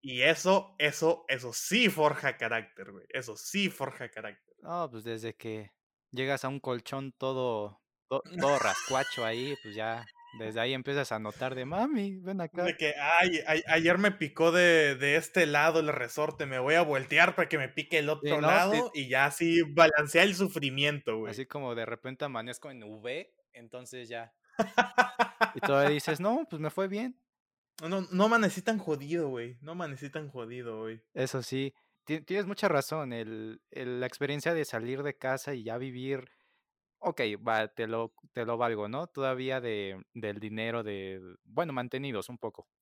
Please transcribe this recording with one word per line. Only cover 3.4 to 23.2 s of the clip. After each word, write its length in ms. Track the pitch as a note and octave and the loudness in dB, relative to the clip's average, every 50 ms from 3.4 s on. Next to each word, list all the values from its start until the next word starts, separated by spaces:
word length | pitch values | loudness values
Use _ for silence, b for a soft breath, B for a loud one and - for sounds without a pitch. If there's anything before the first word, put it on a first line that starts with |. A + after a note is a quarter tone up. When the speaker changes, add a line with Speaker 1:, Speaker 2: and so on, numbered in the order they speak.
| - - - G3+ G3+ F3 | -12 -4 -2 0 0 0
Speaker 1:
forja 400 | - - C#3 C3 - - B2+ A2+ | -2 -4 -8 -8 -6 -10 -12 -12
carácter. 460 | _ A2 A2 G#2+ G2+ _ _ _ _ _ | _ -12 -12 -12 -14 _ _ _ _ _
Speaker 2:
No, 280 | - - E3+ F3 E3+ C#3+ | -12 -8 -6 -6 -6 -6
pues, 140 | A#2+ A2 G#2+ | -8 -10 -8
desde 320 | A#2 A2+ A2 A2+ A2+ G#2+ | -8 -8 -6 -8 -10 -10
que 360 | _ - A#2 A2 A2 G#2 F#2+ _ _ _ _ _ _ _ _ | _ -10 -8 -8 -8 -10 -14 _ _ _ _ _ _ _ _
llegas 320 | - B2 C3 C3+ C#3 C3 - | -6 -4 -2 -2 -2 -2 -2
a 40 | C3 | -6
un 100 | C#3 C#3 | -6 -6
colchón 520 | - C3+ B2 A#2+ - - - C3+ C#3 C3+ - | -4 -4 -6 -6 -6 -8 -8 -8 -8 -8 -8
todo, 680 | _ C3+ C3 C3+ C3 B2+ B2 A#2 G#2+ G#2 G#2 G2+ _ _ _ _ _ _ _ | _ -4 -4 -2 -2 -2 -2 -2 -2 -4 -6 -10 _ _ _ _ _ _ _
to-, 140 | C3 C#3 - | -4 -4 -4
Speaker 1:
<laughs> 140 | - F3 F3+ | -6 -4 0
Speaker 2:
todo 200 | C#3+ C#3 C#3+ C3 | 2 4 4 4
rascuacho 680 | A2+ G#2+ F#2+ - - - C3+ C3 C#3 - - B2+ A#2 | 2 0 0 0 -4 -2 0 0 0 -2 -4 -4 -2
ahí, 300 | A2+ A2+ A#2+ B2+ C#3+ C#3+ C3+ | -2 -2 -2 -4 -6 -6 -8
pues, 140 | - A2 G2+ | -10 -12 -8
ya, 300 | G#2+ A2 A2+ A2+ A#2 A#2 - - - - - | -6 -4 -4 -4 -6 -8 -14 -20 -20 -20 -20
desde 280 | - A2+ A2+ A2 A2 A2+ | -14 -10 -10 -6 -2 -2
ahí 140 | A2+ B2+ C3+ | -2 0 -2
empiezas 380 | C3 B2 C#3 C#3 C#3+ C3+ - | -4 -4 -2 -2 -2 -2 -2
a 80 | A#2+ G#2+ | -4 -4
notar 360 | A2 G#2 G#2 - B2+ C3 C3 | -4 -8 -6 -4 -6 -4 -4
de: 100 | B2+ B2+ | -6 -6
"Mami, 520 | C3+ E3 F#3+ A#3 C#4+ D#4 A3+ G3+ G3 G3 F#3+ | -4 -2 -2 0 0 0 -2 -2 -2 -6 -8
ven 220 | F3+ F#3 G3 F#3+ | -8 -6 -6 -4
acá". 240 | E3+ D#3 - E3+ F3 | -6 -6 -4 -2 0
Speaker 1:
De 100 | F3 E3+ | 0 0
que: 160 | - D#3+ D3+ D3 C#3+ | 0 0 -2 0 0
"Ay, 400 | C#3+ D3 E3 E3+ F#3 F#3 E3+ D#3 - | 2 4 6 6 6 6 4 0 0
ay, 140 | - D#3 D#3+ E3 | 2 0 0 2
ayer 300 | - D#3+ E3 D#3+ E3+ F3 | 2 2 4 6 4 4
me 140 | F#3 G3+ G#3 | 6 4 2
picó 400 | G3 G3 D#3+ C#3+ - - D#3+ E3+ | 2 0 -6 -6 2 4 4 6
de, 440 | E3 F3+ F3+ F3 E3 D#3+ D3+ C#3+ C#3 | 8 8 8 8 8 8 6 4 2
de 200 | B2+ C3+ C#3+ C#3+ | 2 2 2 2
este 300 | E3 D#3 - - F#3 E3+ | 2 2 2 4 4 4
lado 340 | D3+ D3 D3 D3+ E3 D#3 E3 | 6 6 6 6 6 6 4
el 80 | D#3 D3+ | 2 2
resorte, 560 | C#3+ B2 B2 A2+ - D3+ D3+ D3+ D3 - D3+ | 0 -2 -4 -4 -2 -2 -2 -2 -2 -6 -6
me 140 | C3+ C3 B2+ | -4 -2 -2
voy 160 | B2+ C#3 D#3 | 2 4 6
a 60 | E3+ | 6
voltear 540 | F3 D3+ C#3+ C3+ C3 - D3 D3+ E3+ F#3 F3+ | 6 4 2 0 0 4 8 8 8 8 6
para 120 | - E3+ - | 2 0 0
que 80 | E3 | 0
me 120 | D3+ C3+ B2 | -2 -2 -4
pique 300 | - - D3 - - D#3+ | -6 -8 -6 0 0 2
el 100 | D3 D3 D#3 D3 | 2 2 -2 0
Speaker 2:
Sí, 60 | C#3+ | 0
Speaker 1:
otro 100 | D3 D3 | 0 2
Speaker 2:
¿no? 220 | D3 D3+ D#3 E3 E3 | 4 4 6 6 6
Sí. 220 | F3+ G3 G#3 G#3+ | 6 4 2 0
Speaker 1:
lado", 100 | - - - | 0 -2 -4
y 160 | D3+ C3+ B2 | -6 -4 0
ya 160 | B2+ C3 C#3 | 4 4 4
así 360 | C#3+ D3 - E3+ E3+ E3 E3+ E3 D3 D3 | 4 2 0 0 4 4 4 2 4 6
balancea 500 | D#3+ E3 D#3+ D3+ D3+ D3+ C#3+ - - G#3 | 8 8 8 8 4 0 4 6 6 6
el 120 | G#3 F#3+ | 6 4
sufrimiento, 840 | F3 G3 F#3+ - E3 C#3+ C#3 C3 C#3 C#3+ D3 D3 C#3+ - - A2 | 2 0 0 0 -2 -4 -2 0 2 0 0 0 0 -2 -4 -2
güey. 140 | A2 A2 G#2 | -2 -4 -6
Speaker 2:
Así 140 | G#2+ A#2 C3 | -6 -8 -8
como 300 | _ - D3 C#3 B2+ A#2+ | _ -8 -8 -6 -6 -4
de 100 | A#2 A2+ | -6 -4
repente 400 | A2 A#2 A#2 _ B2+ C3 - D3+ | -6 -8 -8 _ -12 -8 -8 -8
amanezco 460 | C#3+ C3 A#2 A2+ B2 A#2+ - - D3+ | -6 -6 -6 -8 -8 -12 -12 -14 -16
en 120 | C3+ B2 G#2+ | -16 -14 -14
V, 500 | G#2 A2 A2 G#2 A#2+ C3 D#3+ | -16 -16 -10 -8 -8 -8 -8